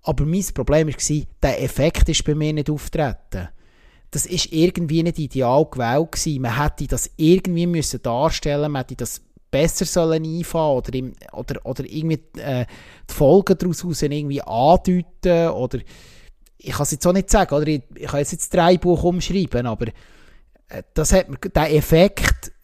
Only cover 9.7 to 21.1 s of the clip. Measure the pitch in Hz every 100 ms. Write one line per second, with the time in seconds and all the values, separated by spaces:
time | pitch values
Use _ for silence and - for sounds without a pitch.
9.7 | - 180 180 165 160 160 165 165 170 156
10.7 | 131 - 127 127 - - - 123 - -
11.7 | 131 135 139 160 139 _ - 135 127 120
12.7 | - - - - - 139 185 190 185 180
13.7 | 160 175 151 147 147 147 139 - 110 139
14.7 | 180 - 180 170 - 185 170 165 139 123
15.7 | 127 - - - - - _ _ _ -
16.7 | - 147 147 175 190 190 214 185 143 156
17.7 | 151 - - 143 143 143 165 - - 170
18.7 | 185 175 170 180 180 - 190 170 120 123
19.7 | 110 113 - - - - - _ _ _
20.7 | - - - 151